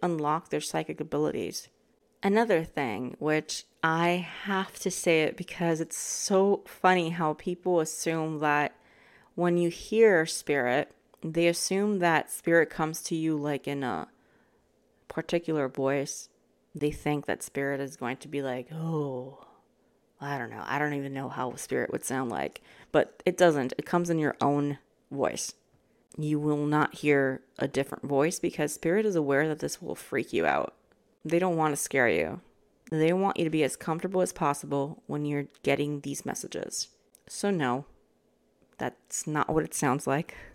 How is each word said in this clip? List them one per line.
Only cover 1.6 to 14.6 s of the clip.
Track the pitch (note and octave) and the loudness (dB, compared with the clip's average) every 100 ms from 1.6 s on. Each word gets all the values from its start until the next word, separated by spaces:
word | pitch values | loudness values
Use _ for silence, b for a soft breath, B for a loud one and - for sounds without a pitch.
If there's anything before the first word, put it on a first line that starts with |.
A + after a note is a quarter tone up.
| - _ _ _ _ _ | -14 _ _ _ _ _
Another | G3 G#3 A#3 E3+ | 2 4 4 2
thing, | E3 - C3 G2+ B2+ - | 2 -4 -4 -4 -6 -4
which | D#3 D#3 D3+ - - _ | 0 0 0 -8 -12 _
I | D#3+ E3 E3+ F3+ E3+ - | 0 2 2 0 -2 -8
have | G3 F#3+ F#3+ - | -4 -2 -4 -6
to | F#3 | -6
say | F3+ - D#3+ | -2 2 4
it | D#3 - | 4 -2
because | F3+ - E3+ D#3+ | -10 -2 0 0
it's | D#3+ - | -2 -8
so | - - - F#3+ G3 G3+ - | -8 -4 2 4 4 2 -2
funny | - F#3 F#3 E3 | 0 4 4 2
how | E3+ D#3 | 0 -2
people | D3+ - F3 F#3 F3 | -2 -6 -4 0 2
assume | D#3 - E3+ E3 D#3+ D#3 | 2 -2 -2 -2 -2 -2
that | D3+ D3 D3 - b b b b b | 2 2 0 -4 b b b b b
when | - F3 F3 | 0 2 4
you | E3+ | 2
hear | E3+ - A3 A3+ F3 D#3+ | -2 0 6 8 8 4
spirit, | - - C#3+ B2 C3 - _ _ _ | -2 -2 0 2 2 0 _ _ _
they | E3 D#3+ E3+ | -4 2 2
assume | E3+ - F#3+ G#3 G3+ | 2 0 0 2 2
that | F3 D#3+ - | 4 2 0
spirit | - - E3 D#3 | -4 4 4 4
comes | - D#3 D#3+ | 2 -4 -4
to | - | -6
you, | E3 D#3+ D3+ | -2 0 0
like, | D3 C#3 - | -2 -4 -4
in | C#3+ | -4
a | C3 F2 - _ b b b b | -2 -4 -6 _ b b b b